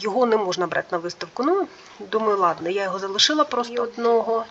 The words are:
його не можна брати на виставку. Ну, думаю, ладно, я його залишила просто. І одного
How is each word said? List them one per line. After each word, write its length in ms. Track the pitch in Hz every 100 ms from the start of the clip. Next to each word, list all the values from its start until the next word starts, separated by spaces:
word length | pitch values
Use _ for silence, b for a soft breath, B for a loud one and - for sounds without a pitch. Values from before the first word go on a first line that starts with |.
його 260 | 208 214 240
не 100 | 214
можна 300 | 190 175 170
брати 220 | - -
на 80 | 175
виставку. 440 | 170 - 170 -
Ну, 240 | 277 392 339 B B -
думаю, 400 | 196 220 220 202
ладно, 300 | 175 160 165
я 120 | 196
його 160 | 196 185
залишила 460 | 196 202 - 302
просто. 300 | 294 247 240
І 40 | 233
одного 680 | 190 - 233 226 220 226 226